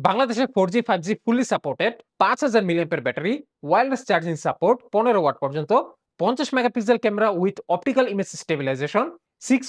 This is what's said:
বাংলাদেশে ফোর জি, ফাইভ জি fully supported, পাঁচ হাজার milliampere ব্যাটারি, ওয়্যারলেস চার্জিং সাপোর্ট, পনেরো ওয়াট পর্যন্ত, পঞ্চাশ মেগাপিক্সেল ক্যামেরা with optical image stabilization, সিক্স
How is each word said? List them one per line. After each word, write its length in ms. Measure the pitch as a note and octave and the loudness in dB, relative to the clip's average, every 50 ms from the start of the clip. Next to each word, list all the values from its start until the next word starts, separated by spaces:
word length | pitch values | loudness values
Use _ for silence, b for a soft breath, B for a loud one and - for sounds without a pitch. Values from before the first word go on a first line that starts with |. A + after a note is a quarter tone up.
| C3+ F3+ | 0 2
বাংলাদেশে 380 | F#3 A3+ C4+ A#3+ A#3 G#3+ C4 B3 - | 2 2 0 0 0 0 -2 0 2
ফোর 120 | G3+ F#3+ F#3 F3 | 2 2 2 2
জি, 60 | A#3+ A#3 - | 0 0 0
ফাইভ 100 | G#3 F3+ D#3 F3+ | 0 -2 -2 -4
জি 60 | G#3+ - _ | -6 -4 _
fully 200 | - A3+ B3 B3 - | 0 0 0 0 0
supported, 420 | - - - D3 - - E3+ A3+ B3 - - _ _ - | -2 -2 -2 -4 -4 -2 -2 -2 -2 -4 -10 _ _ 0
পাঁচ 160 | F#3 G3 B3 - D4+ | 2 2 2 0 0
হাজার 180 | C#4 G#3+ A3+ G3 F3+ | 0 2 2 2 2
milliampere 340 | E3+ E3+ E3+ D#3+ E3 D3 A#2+ | 0 0 0 -2 -2 -4 -2
ব্যাটারি, 280 | B2+ A#2+ C#3+ D3+ F#3+ B3 D4+ - _ _ _ - C#3+ | -4 -4 -2 -2 -2 -4 -4 -6 _ _ _ -4 0
ওয়্যারলেস 340 | E3 G#3 B3+ C4+ C4+ B3 - - | 2 2 2 2 -2 -4 -2 0
চার্জিং 260 | G3 E3+ D#3+ E3+ E3 D3+ - | -2 0 0 -2 -6 -4 -4
সাপোর্ট, 320 | D#3+ B2+ - E3 F#3+ B3 B3 - - - | -4 -2 0 2 2 2 0 -2 -2 -2
পনেরো 260 | G#3 A3 B3 A#3 G3 E3 | 0 2 2 2 2 2
ওয়াট 140 | C#3+ B2+ - - | 0 0 -2 -4
পর্যন্ত, 280 | C3+ C#3 D#3 D3+ - G#3 C4 - - - _ _ _ _ - | -4 -4 -4 -2 0 0 0 0 -2 -8 _ _ _ _ -2
পঞ্চাশ 280 | E3+ G3+ B3+ B3+ D4+ - - C4 | -2 0 0 -2 -2 -2 0 0
মেগাপিক্সেল 400 | A#3+ B3 A#3+ B3 G#3+ G#3 A#3+ A3+ - | 0 0 0 0 0 2 2 2 2
ক্যামেরা 240 | A3 G#3 G#3 G#3+ A3 G3+ E3+ | 0 0 2 0 0 2 0
with 160 | F3+ G3 G3 - - - E3+ | 0 -2 -2 -4 -4 -2 -2
optical 300 | F3+ - C#4 B3+ C4 B3+ A3+ G3+ | -2 -2 0 0 0 0 0 0
image 180 | G3 F#3 - - - - | -4 -4 -6 -8 -10 -6
stabilization, 640 | - D#3+ C#3 C#3+ C3+ C3+ B2+ C#3+ D3 - G#3 B3+ E4+ - - _ _ _ _ - - | -4 -4 -2 -2 -2 -2 -2 -4 -2 -2 -2 -2 -2 -6 -12 _ _ _ _ -2 0
সিক্স 200 | B3+ B3+ C4 | 0 0 0